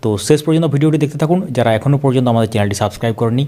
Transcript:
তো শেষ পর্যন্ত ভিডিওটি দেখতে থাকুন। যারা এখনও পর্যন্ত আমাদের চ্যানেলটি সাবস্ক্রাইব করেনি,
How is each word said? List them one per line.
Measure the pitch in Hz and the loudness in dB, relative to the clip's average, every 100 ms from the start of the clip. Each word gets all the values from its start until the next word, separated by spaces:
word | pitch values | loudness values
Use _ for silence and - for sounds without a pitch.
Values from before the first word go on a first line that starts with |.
তো | 117 104 | -2 -2
শেষ | - 151 | 2 2
পর্যন্ত | 151 160 160 | 2 0 2
ভিডিওটি | 139 156 151 | 2 2 2
দেখতে | 147 147 | -2 -2
থাকুন। | 151 180 190 | -2 -2 -2
যারা | 127 117 | 0 0
এখনও | 110 135 143 | 2 2 0
পর্যন্ত | 139 131 127 | 2 0 2
আমাদের | 117 110 | 2 0
চ্যানেলটি | 107 101 | 0 -2
সাবস্ক্রাইব | 101 107 - 117 | 0 -4 -2 -4
করেনি, | 110 117 120 | -2 -2 0